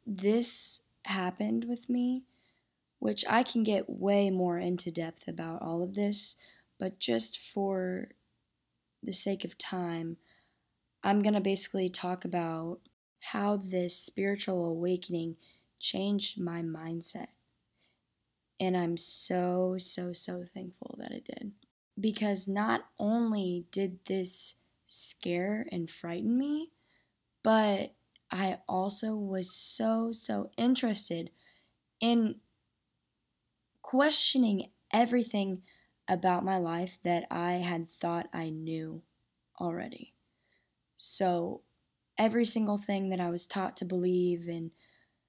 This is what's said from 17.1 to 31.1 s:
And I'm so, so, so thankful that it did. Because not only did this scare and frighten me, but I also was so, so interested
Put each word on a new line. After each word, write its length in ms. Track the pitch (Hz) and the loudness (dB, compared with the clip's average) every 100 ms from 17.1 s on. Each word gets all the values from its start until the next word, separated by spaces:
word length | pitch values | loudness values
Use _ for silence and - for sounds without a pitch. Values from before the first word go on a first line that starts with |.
| - - _ _ _ _ _ _ _ _ _ _ _ _ - | -10 -12 _ _ _ _ _ _ _ _ _ _ _ _ -4
And 160 | 185 185 | 0 0
I'm 220 | 170 170 | 0 -2
so, 800 | - - - 180 180 180 185 185 | -2 0 0 0 0 2 0 0
so, 340 | - - 180 | 0 -2 -4
so 320 | 175 - 180 | -4 -4 -6
thankful 540 | 175 190 185 185 - - | -10 -12 -14 -14 -14 -12
that 120 | - | -10
it 120 | - | -10
did. 300 | - - 208 202 _ _ _ - | -12 -12 -12 -14 _ _ _ -4
Because 520 | 214 208 214 196 196 | -2 0 0 0 0
not 320 | 196 214 233 - - | 0 2 0 -2 -4
only 640 | 208 233 233 214 180 175 170 | 0 2 2 0 0 -2 -2
did 320 | 190 196 180 - | 0 0 -4 -4
this 480 | 190 180 - - - _ _ - | -2 0 0 -2 -4 _ _ -8
scare 800 | - - - 180 175 190 214 - | -4 -2 -2 -2 -2 0 -2 -4
and 180 | 175 165 | -6 -6
frighten 480 | - 170 170 214 247 | -8 -8 -4 0 0
me, 340 | 285 302 330 _ _ _ _ _ _ _ | 2 -2 -4 _ _ _ _ _ _ _
but 500 | 220 220 208 196 - _ _ _ - | 4 6 4 2 -2 _ _ _ -8
I 260 | 185 190 - - | -2 -2 -2 -4
also 480 | 185 190 - 220 214 | -2 0 -2 -2 -4
was 340 | 202 190 185 | -2 -2 0
so, 640 | - - - 220 226 226 | 0 2 2 2 2 0
so 380 | 226 - 208 202 - | -2 0 -2 -4 0
interested 720 | 240 254 233 202 - | 2 4 2 0 -2